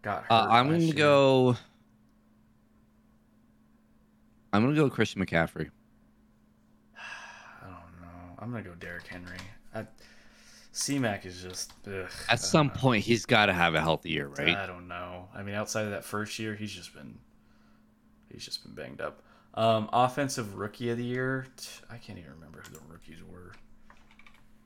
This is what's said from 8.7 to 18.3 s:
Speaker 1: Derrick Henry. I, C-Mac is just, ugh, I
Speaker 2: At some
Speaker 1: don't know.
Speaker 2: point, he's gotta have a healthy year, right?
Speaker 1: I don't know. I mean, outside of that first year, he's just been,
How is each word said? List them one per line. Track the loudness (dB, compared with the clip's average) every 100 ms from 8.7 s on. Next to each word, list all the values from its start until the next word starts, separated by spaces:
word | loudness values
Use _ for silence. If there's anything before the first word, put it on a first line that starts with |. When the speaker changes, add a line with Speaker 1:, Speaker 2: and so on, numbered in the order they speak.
| -14
Speaker 1:
Derrick | -12 -12 -12
Henry. | -14 -14 -14 -14 -18 -12
I, | -10 -10 -16 -20 -20 -20 -20 -20 -20 -14
C-Mac | -6 -2 0 0 -2 -8
is | -12
just, | -12 -10 -10 -12 -10
ugh, | -8 -8 -10 -2
I |
Speaker 2:
At | 0
some | 4 4 2
Speaker 1:
don't | 2
know. |
Speaker 2:
point, | 2 4
he's | 2 0 4
gotta | 6 6
have | 6 4 4
a |
healthy | 2 0 -2
year, | -4 -4
right? | -2 -2 -2
Speaker 1:
I | -4
don't | -10 -12
know. | -10 -10 -12 -14
I | -12
mean, | -6 -6
outside | -4 -4 -4
of |
that | -6
first | -6 -6 -6 -6
year, | -8 -6
he's | -10
just | -12 -16
been, | -18 -18 -20 -20 _ _ _ _ _ _ _ _ _ _